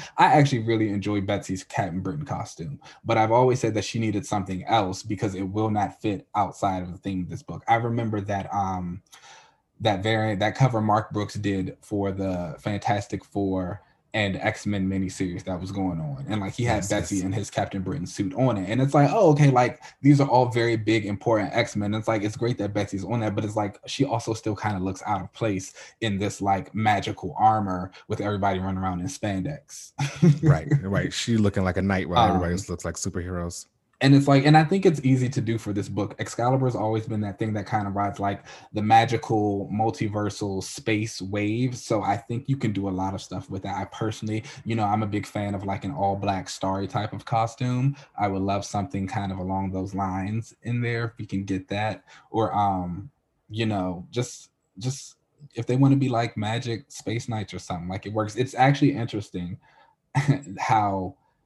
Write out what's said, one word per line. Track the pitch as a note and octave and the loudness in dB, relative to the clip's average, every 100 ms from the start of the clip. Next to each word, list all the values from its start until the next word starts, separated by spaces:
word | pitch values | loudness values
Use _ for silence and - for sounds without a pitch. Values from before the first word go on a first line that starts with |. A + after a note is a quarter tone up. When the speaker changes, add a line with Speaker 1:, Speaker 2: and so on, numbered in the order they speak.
| - - | -8 4
Speaker 1:
I | E3+ | 6
actually | D3+ C#3 B2+ | 8 6 4
really | A2 A2+ A2 | 2 2 2
enjoy | G2+ G2+ G#2 | 0 0 -2
Betsy's | G2 G2+ - F#2 - | 0 -2 -2 -8 -4
Captain | - F#2+ F2 | -4 -2 -2
Britain | F#2+ D#2 | -4 -6
costume, | D2+ - - - E2 C#3+ - - | -6 -6 -8 -10 -12 -12 -16 -14
but | G2+ A2+ | 0 2
I've | A2 | 4
always | A#2 B2+ B2 | 6 4 4
said | A2+ | 0
that | G#2+ | 0
she | - A#2+ | -2 -2
needed | A2 G2+ - | -2 -2 -2
something | G#2+ F#2 F#2 | -4 -2 -6
else | - A2+ F#2+ G2 | 0 2 2 -4
because | A2 - A2 F#2 | -6 -4 -2 -2
it | G2 | -4
will | G#2 A2 | -2 0
not | G#2+ G2 - | 0 -2 -2
fit | A2 G2 - G#2 | -4 -4 -4 -2
outside | F#2+ - G2+ F#2 | -2 0 -2 -2
of | F2+ | -6
the | F2 | -8
theme | G2 F#2+ | -6 -4
of | E2+ | -4
this | F2+ | -8
book. | - - - | -10 -10 0
I | A#2 | 2
remember | A#2 A#2 A2+ G#2 | 2 -2 -2 -4
that, | G2 G2+ F#2+ | -2 -4 -2
um, | G2+ F#2+ F#2 F2+ F2+ _ - - - _ _ _ _ | -2 -2 -4 -6 -10 _ -20 -20 -20 _ _ _ _
that | A2 G2 | 0 0
variant, | G#2 A2 A2 G2 | 2 0 0 0
that | G#2 - | 0 2
cover | C3+ A#2 | 2 2
Mark | G#2+ G#2 G#2+ | 2 2 2
Brooks | G#2 G2+ | -4 -4
did | - G2+ G2 F#2 - | -4 -2 -2 -4 -8
for | - G#2 G2 | -6 -4 -2
the | F#2+ F#2+ F2+ F2 - | -2 -4 -4 -6 -8
Fantastic | G#2+ G2+ - G#2 - F#2+ - | -6 -4 0 -2 -2 -10 -8
Four | G#2 G2 F#2+ F2+ F#2+ - _ _ | -4 -2 -2 -4 -8 -14 _ _
and | - G2+ F#2 | -2 0 0
X-Men | G#2+ G#2+ G#2+ G2+ F#2+ | -2 -2 -4 -2 0
miniseries | F#2+ F#2 - F#2 F2+ | 0 -4 -4 -6 -6
that | F#2 F2 | -6 -6
was | F#2+ | -6
going | G2 F#2+ E2 | -4 -2 -2
on. | D#2 C2+ C#2+ | -6 -8 -6
And, | G#2+ | -4
like, | G2 | -4
he | - | -2
had | A#2+ A2 | 0 0
Speaker 2:
Yes, | F#2+ | 0
Speaker 1:
Betsy | G#2 - G2 | -2 0 -2
Speaker 2:
yes. | F#2 | -2
Speaker 1:
in | |
his | G#2 G2+ | -4 -4
Captain | - G2 G2 | -4 -4 -4
Britain | F2+ F2 E2 | -4 -6 -6
suit | - G2 G2+ | -4 -4 2
on | C3 G#2+ | 2 2
it. | F2+ | -2
And | A2+ | 0
it's | C3+ | 4
like, | D3+ C#3+ | 6 6
oh, | A3 F#3 | 6 6
okay, | C#3+ D3 | 8 6
like, | B2+ B2 - - - | 6 2 0 -16 2
these | C3+ C#3+ | 6 6
are | C#3 | 6
all | A#2+ A#2+ | 4 4
very | A#2 A#2 A2+ | 2 2 2
big, | A2 A2+ G2 | 2 2 0
important | G#2 - A2 G2+ | -2 2 2 2
X-Men. | - A#2 G#2 G2+ | -2 -2 -2 -2
It's | G#2+ A2 | -2 0
like, | A2+ | 0
it's | G#2 - | -2 -2
great | A#2 - | -2 -2
that | G2+ | -2
Betsy's | G#2 G2 F#2+ | -2 -4 -4
on | F#2+ A#2 | -4 -2
that, | G#2+ G2+ | -2 -2
but | |
it's | G#2 G#2+ | -4 -2
like, | G#2 - - | -4 -6 -12
she | - C3+ | -2 0
also | A2 - | 0 -2
still | A2 - G2+ | -4 -4 -4
kinda | G#2+ G2 | -2 -2
looks | F#2+ F#2 - | -4 -6 -4
out | G2+ | -4
of | F2+ | -4
place | - A2+ G2 - - - _ | -6 -4 -2 -6 -16 -20 _
in | A2+ G2 | -4 -2
this, | G2+ - | -2 -4
like, | G2+ G2 - | -2 -2 -2
magical | G#2 A2 G#2 F#2+ G2 F#2+ - | -2 2 2 0 -8 -8 2
armor | A2 A2 G2+ F#2 F#2 - - | 4 4 0 -2 -6 -12 -8
with | G#2 | -4
everybody | G#2 G#2 G2 F#2 | -2 0 0 0
running | F#2+ F#2 | -2 -2
around | F#2+ F2+ | -2 -2
in | F#2 | -6
spandex. | - G#2+ F#2+ F2+ D2+ _ - - - C#3+ - E3+ C#3 | -4 -4 -2 -4 -8 _ -20 -18 -6 -6 4 6 6
<laughs> | |
Speaker 2:
Right, | D#3+ - D#2+ C#3+ | 6 4 4 0
right. | F#2+ F#2+ F#2 | 2 0 -2
She | - - A#2 | -4 0 2
looking | G#2 G2+ F#2 | 4 2 0
like | F2+ | 2
a | |
knight | F#2+ F#2+ E2 | 2 0 2
while | G2 A2+ | 4 4
everybody | F#2 F2 | 4 0
Speaker 1:
Um, | F2+ | -2
Speaker 2:
else | - | -4
looks | F2 F2 | -6 -6
like | E2 | -6
superheroes. | G2 F#2 F2 F2+ F2 - - _ _ _ | -6 -6 -6 -6 -6 -8 -16 _ _ _
Speaker 1:
and | C3+ | 8
it's | C#3 C#3 | 8 8
like, | C#3 C#3+ | 6 8
and | D#3 | 8
I | D#3 | 8
think | G3 F#3+ | 6 4
it's | D3 C3 | 4 4
easy | C3 B2+ | 4 2
to | - | -2
do | A2 A2+ | -2 -2
for | G#2+ | -2
this | G2+ G2 | -4 -4
book. | G2 G2+ - | -2 -4 -4
Excalibur | A2+ - A#2+ C3+ C3 | -8 0 2 4 2
has | A#2 | 0
always | G#2+ A2 G#2+ | 0 0 -2
been | A2 | -4
that | G#2 F#2+ | -4 -2
thing | A2 | -2
that | G#2+ G2 | -2 -2
kind | G#2+ G2+ | -2 0
of | G2 | 0
rides, | G2+ F#2+ | -2 0
like, | G2+ G2 - - - | -4 -4 -10 -20 -8
the | G#2+ | -2
magical | G#2+ A2+ A#2 - - A2 G#2 G2+ G2 | 6 6 6 2 0 2 2 0 -2
multiversal | G2+ A2+ A2+ G#2+ G#2 G#2 - G#2 F#2+ | 0 0 0 -4 -2 -4 -4 -4 -4
space | F2+ - - G#2+ A2 - | -6 -8 -2 -2 -2 -8
wave. | F#2+ G#2 G#2 A2+ B2+ A#2+ | -6 -2 -2 0 -2 -4
So | - A2 | -2 -2
I | G2 G2+ | 0 -2
think | - A#2 - | -2 -8 -2
you | C#3 | 0
can | A2+ | 0
do | G2+ G2 | -2 -2
a | |
lot | F#2 F#2+ | -2 -4
of | G2 | -6
stuff | - G2 - | -8 -10 -8
with | F#2+ | -10
that. | G2+ G2+ | -6 -8
I | G2 | -8
personally, | - A2 G#2+ A2 A2 - - - | -6 -6 -4 -4 -6 -6 -12 -6
you | A2+ | -2
know, | |
I'm | G#2 G#2+ | 0 0
a | G#2+ | 0
big | G#2 G2 | -4 -4
fan | G#2+ G#2 G2+ | -4 -4 -4
of, | |
like, | G2 F#2+ G2+ | -4 -6 -6
an | |
all | F#2 G2 G2 | -2 -2 0
black | G2+ F#2+ F2+ | -2 -2 -6
starry | - F#2+ F#2+ G2 | -6 -2 -2 -2
type | - G#2+ | -4 -4
of | - | -8
costume. | - A#2 A2+ - B2 B2 C3+ C#3 - - | -2 0 0 -2 -2 2 0 0 -12 -4
I | G#2 | -2
would | F#2+ | 0
love | G2 G2+ - | 0 -2 -2
something | G#2 G2 G2 F#2+ | -4 -2 -4 -4
kind | G#2 G2 | -4 -4
of | F#2 | -4
along | F#2 F#2+ F#2+ | -4 -2 -2
those | F#2 F#2 F#2+ | -2 -4 -2
lines | F#2+ F#2 G2 A2 A2 - | -2 -2 -2 -4 -6 -12
in | A2+ A#2+ | -4 -2
there | A#2+ A#2 A#2 | -2 -2 -4
if | - | -8
we | G#2 | -6
can | G2 G2 | -6 -2
get | F#2+ F#2 | -4 -4
that, | G2+ G#2+ G2 _ - _ | -2 -2 -4 _ -20 _
or, | G#2+ G#2+ | 0 0
um, | G2 G2+ F#2 F2+ E2+ G2+ _ _ _ _ | 2 2 0 -4 -8 -10 _ _ _ _
you | G#2+ A2 | -4 -2
know, | G2+ F#2 F2+ F2+ | 0 -2 -6 -8
just, | A#2+ C3 - - _ _ - | -6 -6 -8 -20 _ _ -8
just | A#2+ C#3 - - _ _ D3 | -8 -8 -12 -20 _ _ -16
if | - A#2 | -12 -2
they | B2+ | 4
wanna | C#3 C3+ | 6 6
be, | B2+ | 4
like, | A#2 A#2 - | 0 0 -2
magic | G#2 A#2 A#2 A2+ - | -4 -2 -4 -6 -8
space | - - A2+ - | -14 -6 -6 -4
knights | A2+ F#2+ | -6 -6
or | F2+ | -10
something, | - F2+ F2 | -8 -8 -6
like, | F#2+ G2+ | -8 -4
it | |
works. | G#2+ G#2+ A2 | -2 -2 -2
It's | B2+ A#2 | -4 4
actually | C3 C#3+ C#3+ | 6 6 4
interesting | F#2+ A2+ G#2+ G2+ F#2 F2 G2 _ _ _ _ _ C#3+ | 2 -4 -4 -6 -8 -8 -10 _ _ _ _ _ -2
<laughs> | C#3 A2 - F#2+ | 2 0 -2 -8
how | - A2+ G#2 G2 F2+ - _ _ | 2 2 4 0 -4 -8 _ _